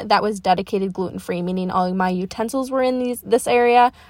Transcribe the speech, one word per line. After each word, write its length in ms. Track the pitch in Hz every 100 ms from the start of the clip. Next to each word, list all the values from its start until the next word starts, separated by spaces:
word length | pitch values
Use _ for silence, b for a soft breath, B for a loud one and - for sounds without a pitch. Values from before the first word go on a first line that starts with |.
| 208
that 140 | 202
was 160 | 208 202
dedicated 540 | 185 180 190 202 190
gluten-free, 480 | 185 180 190 - 175
meaning 300 | 175 185 185
all 240 | 185 185
my 160 | 185 185
utensils 600 | 185 185 - 226 269 262
were 120 | 262
in 160 | 254 254
these, 240 | 247 240
this 240 | 196 226 -
area. 440 | 240 240 240 240 B B